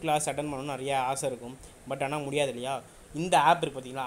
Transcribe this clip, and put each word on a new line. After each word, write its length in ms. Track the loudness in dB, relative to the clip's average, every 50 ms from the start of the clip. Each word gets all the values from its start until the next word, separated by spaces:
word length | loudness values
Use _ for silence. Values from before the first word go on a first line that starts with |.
| 0
class 260 | 2 2 2 2 0
attend 200 | -2 -2 -4 -4 -4
பண்ணணும்னு 220 | -6 -4 -6 -6 -4
நிறையா 220 | -2 0 0 0 0 0
ஆசை 180 | -2 -2 -2 -4
இருக்கும். 260 | -4 -6 -8 -12 -14 -14 -18 -20 -20 -18 -10 -8
But 140 | -4 -4 -2 -2
ஆனா 100 | -2 -4 -4 -2
முடியாது 220 | 0 2 2 2 0
இல்லையா? 200 | -4 -6 -4 -6 -6 -8 -12 -18 -20 -20 -12 -8 -6
இந்த 140 | 0 4 4 6 8 8
ஆப் 140 | 6 6 4
இருக்கு 140 | -2 -4 -8
பார்த்தீங்களா, 280 | -10 -8 -8 -6 -6